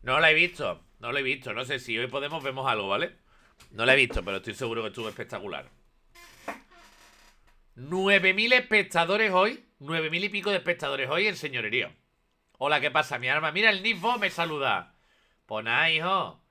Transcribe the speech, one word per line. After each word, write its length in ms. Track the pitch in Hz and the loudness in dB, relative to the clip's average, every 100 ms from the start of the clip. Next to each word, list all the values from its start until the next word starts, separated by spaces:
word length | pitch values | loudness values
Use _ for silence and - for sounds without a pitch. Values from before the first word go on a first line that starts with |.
No 180 | 120 139 | 2 4
la 100 | 160 | 6
he 40 | |
visto, 500 | 156 175 175 117 82 _ _ | 6 2 0 -6 -6 _ _
no 120 | 113 | -6
la 80 | 139 | -2
he 20 | |
visto. 300 | 131 135 127 | -2 -4 -4
No 120 | 107 | -8
sé 140 | 127 139 | -4 -6
si 200 | - 113 | -4 -4
hoy 80 | 127 | -4
podemos 360 | 135 143 156 | -4 -6 -6
vemos 240 | 135 131 131 | -6 -4 -2
algo, 220 | 110 98 | 0 0
¿vale? 280 | 101 165 - _ _ _ _ - | 0 -2 -8 _ _ _ _ -20
No 120 | 104 | -2
la 100 | 120 | 4
he 20 | 135 | 4
visto, 280 | 123 - | 4 -2
pero 140 | 90 95 | -4 -6
estoy 160 | 101 | -8
seguro 280 | 104 123 113 | -6 -6 -4
que 60 | 110 | -6
estuvo 200 | 98 110 | -8 -10
espectacular. 600 | 101 107 107 101 73 64 _ _ _ _ - - - - - _ 349 - _ - _ _ _ _ _ _ | -10 -12 -10 -8 -10 -12 _ _ _ _ -20 -20 -16 -14 -14 _ -20 -20 _ -20 _ _ _ _ _ _
Nueve 600 | - 135 180 196 196 190 | -18 -6 0 4 6 6
mil 180 | 190 233 | 2 4
espectadores 800 | 254 247 214 196 175 170 202 220 | 4 4 2 4 2 2 2 4
hoy. 340 | 185 202 262 _ _ | 4 4 0 _ _
Nueve 320 | 139 165 160 | -6 -2 -2
mil 140 | 170 | -2
y 40 | 202 | -2
pico 220 | 202 202 | -4 -2
de 60 | 190 | -2
espectadores 540 | 160 170 143 139 131 | -2 -2 -2 -4 -2
hoy 160 | 156 208 | 0 0
en 100 | 180 | -2
señorería. 580 | 147 127 107 120 82 - _ _ _ _ _ _ | -6 -4 -2 -2 -4 -10 _ _ _ _ _ _
Hola, 220 | 143 147 | 0 0
¿qué 100 | 143 | 2
pasa, 280 | 151 147 127 | 0 0 -4
mi 100 | 127 | -2
arma? 220 | 147 156 | 0 0
Mira, 200 | 160 220 | 2 2
el 120 | 196 | 2
Nisbo 360 | 214 190 202 233 | -2 -2 -2 -2
me 120 | 196 | -2
saluda. 640 | - 170 151 135 98 87 _ _ _ _ _ _ | -2 -4 -2 0 -2 -4 _ _ _ _ _ _
Pues 180 | 107 | -6
nada, 260 | 113 120 165 | -2 2 2
hijo. 520 | 156 170 190 117 78 _ | 2 0 0 -2 -8 _